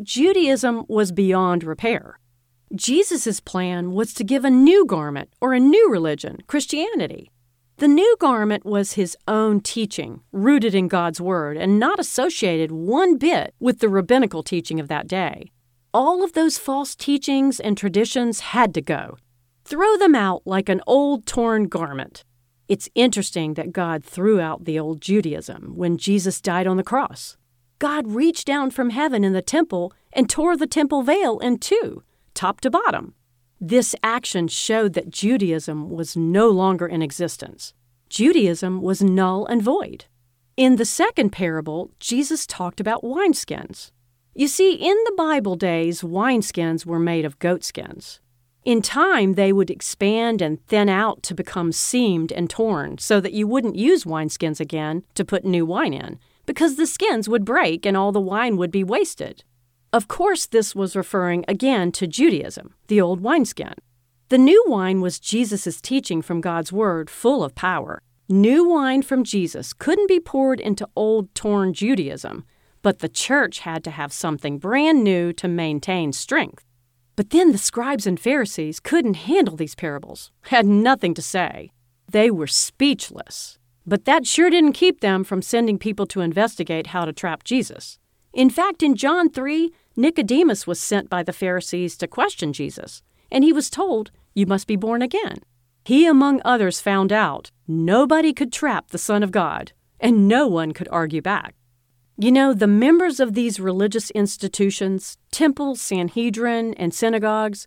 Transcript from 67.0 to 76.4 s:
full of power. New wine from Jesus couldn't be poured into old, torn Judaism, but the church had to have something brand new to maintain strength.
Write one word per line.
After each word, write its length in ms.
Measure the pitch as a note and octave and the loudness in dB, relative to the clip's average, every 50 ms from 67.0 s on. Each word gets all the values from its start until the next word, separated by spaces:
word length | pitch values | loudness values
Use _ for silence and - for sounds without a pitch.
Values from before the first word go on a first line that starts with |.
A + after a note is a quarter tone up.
| D#3 - | -6 -8
full 360 | - - - A#3 C#4+ B3+ E3 | -12 -2 0 2 2 2 0
of 100 | C3+ - | -4 -4
power. 460 | - - F#3 F3+ D3+ - - D#2 D#2 - _ _ _ _ - | -4 -4 -2 -2 -2 -4 -8 -12 -14 -16 _ _ _ _ 0
New 400 | F#3+ G3 G3+ A3+ C4 D#4+ F4 F4 | 4 4 6 6 6 6 6 4
wine 340 | E4+ D4+ C4+ C4 C4 C4+ C4+ | 4 2 2 2 0 0 0
from 220 | - C4+ C4 A#3+ | 0 -2 -2 -2
Jesus 480 | - - G3+ F3 D#3+ - - - - - | -2 -2 -2 -2 -4 -6 -10 -12 -14 -14
couldn't 360 | - - C4+ F4+ G4+ G4+ F#4+ | -6 -2 0 0 2 2 2
be 100 | F#4 F4 | 2 2
poured 400 | E4+ - - C4+ C4+ C4+ C4 - | 0 -2 -2 0 2 2 0 0
into 300 | - G#3+ G3 G3+ G#3 - _ | -2 -4 -4 -4 -6 -6 _
old, 360 | - G#3+ G#3+ A3 A3 G3 F#3+ _ | -2 0 2 2 0 0 -4 _
torn 400 | - - G#3+ G#3 G3+ F#3+ F#3 E3 | -6 -2 -2 0 0 0 0 -2
Judaism, 720 | - G3+ A3+ C4+ G3+ D3+ C3+ - - - - - - - _ _ _ _ _ _ _ | -2 0 0 0 0 -2 -4 -8 -10 -12 -12 -14 -14 -16 _ _ _ _ _ _ _
but 180 | - G3+ F3+ - | 0 0 0 0
the 100 | - D#3+ | -4 -8
church 520 | - - - - C4 C#4+ B3 - - - | -6 -6 -2 0 0 0 0 0 -4 -8
had 240 | - E3+ D#3+ D#3+ - | -10 -8 -8 -8 -8
to 60 | E3 | -10
have 220 | D3 D#3 D3 C#3+ - | -10 -8 -10 -10 -8
something 460 | - - E3+ D3+ C#3 - D3 C#3+ C#3 | -6 -4 -4 -4 -4 -6 -8 -8 -6
brand 460 | - F#3+ A#3 C#4 D4+ D#4+ D#4+ C#4 A3 | -4 -2 0 2 2 4 4 4 4
new 280 | G3 F#3 F3 F3 E3+ E3 | 4 2 2 0 -2 -4
to 140 | - - F3+ | -4 -4 -4
maintain 640 | E3+ E3+ E3 D#3 D3 D3 - - F#3 F3+ D#3+ D3 C3 | -2 -2 -2 -2 -4 -4 -4 -4 -2 -2 -2 -4 -6
strength. 520 | - - - C4+ D4 | -8 -6 -2 -2 -2